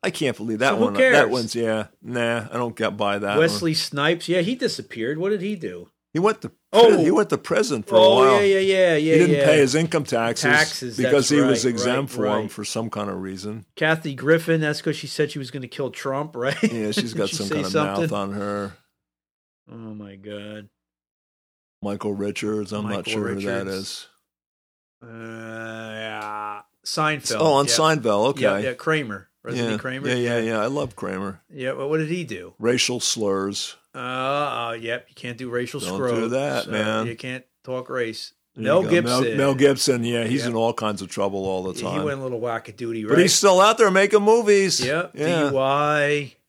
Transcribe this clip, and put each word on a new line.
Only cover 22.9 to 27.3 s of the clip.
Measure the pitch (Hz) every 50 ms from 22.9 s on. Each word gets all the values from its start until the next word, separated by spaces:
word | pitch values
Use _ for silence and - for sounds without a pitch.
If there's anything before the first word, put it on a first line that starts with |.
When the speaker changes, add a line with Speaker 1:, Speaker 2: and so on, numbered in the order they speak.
| 104 98
Speaker 2:
Michael | 90 104 110
Speaker 1:
sure | 110 104 98
who | 98 98
that | 98 101 98 98 98
Speaker 2:
Richards. | 95 95
Speaker 1:
is. | 95 95 - - - - _ _ _ _ _ _ _ _ _ _ _ _ _ _ _ _ _ _ _
Speaker 2:
Uh, | - 120
yeah. | 113 113 113 113 113 113 113 110 113 113 113 113 110 110 113 110 110 110 110 110 107 107 107 104 107 107 104 104 104 104 - _ _ _ _
Seinfeld. | - - - 156 151 151 147 - -